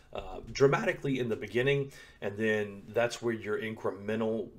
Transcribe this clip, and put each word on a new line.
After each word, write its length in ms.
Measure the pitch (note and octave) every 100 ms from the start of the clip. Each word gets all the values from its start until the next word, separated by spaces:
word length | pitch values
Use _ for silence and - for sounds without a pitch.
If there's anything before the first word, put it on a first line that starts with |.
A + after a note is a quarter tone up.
| -
uh, 280 | - - F#2 -
dramatically 680 | A2+ C3+ E3+ F#3 - C#3+ C3
in 100 | A#2+
the 80 | G2+
beginning, 520 | E2 A2+ C3+ C#3+ C3+ - - -
and 160 | G2+ G2
then 460 | A2 G#2+ G#2 G2+ G#2
that's 320 | A2 A#2+ -
where 120 | A#2
your 240 | A2 G2+ G#2
incremental 920 | A2 A2 G#2+ F#2+ G2+ A2 A2 A2+ F#2+